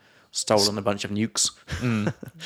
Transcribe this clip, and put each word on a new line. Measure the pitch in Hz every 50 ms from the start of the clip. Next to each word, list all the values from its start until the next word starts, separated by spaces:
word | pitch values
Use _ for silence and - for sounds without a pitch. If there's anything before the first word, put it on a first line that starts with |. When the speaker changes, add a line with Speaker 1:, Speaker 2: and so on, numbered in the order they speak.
| _ _ _ _ _ _
Speaker 1:
stolen | - - - - 113 104 101 104 104
a | 107
bunch | 98 101 101 101 -
of | 98
nukes. | 101 104 113 110 - - - - - - - - - -
Speaker 2:
Mm. | 123 123 113 107 104 110 - - - - - - -